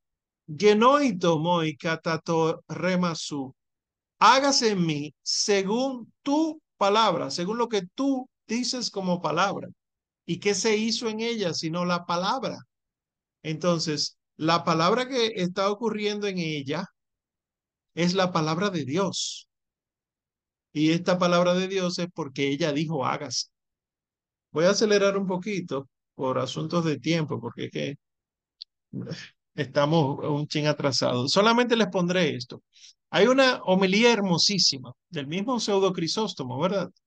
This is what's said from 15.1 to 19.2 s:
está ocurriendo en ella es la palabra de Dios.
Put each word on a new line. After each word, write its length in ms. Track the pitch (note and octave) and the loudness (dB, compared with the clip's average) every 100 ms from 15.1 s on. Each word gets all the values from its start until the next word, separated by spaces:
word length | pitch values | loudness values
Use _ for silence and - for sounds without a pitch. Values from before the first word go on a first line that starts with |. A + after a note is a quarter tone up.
| C4+ A3+ F#3 | 0 -2 -2
está 340 | F3+ F#3 G3 | -4 0 -2
ocurriendo 560 | G#3 A3+ G#3+ G#3 G#3 G3+ | -2 -4 -2 -4 -2 -4
en 120 | F#3 | -4
ella 480 | D#3+ D3+ C3 D3+ G3 _ _ _ _ _ _ _ _ _ _ | -4 -4 -4 -6 -8 _ _ _ _ _ _ _ _ _ _
es 200 | D#3+ F3 | -2 0
la 180 | F#3+ F3+ | 2 2
palabra 380 | F3+ D#3 D#3+ G3+ | 0 0 0 -2
de 140 | F3 | -2
Dios. 640 | B2 D#3 F#3+ - | -2 -2 -2 -4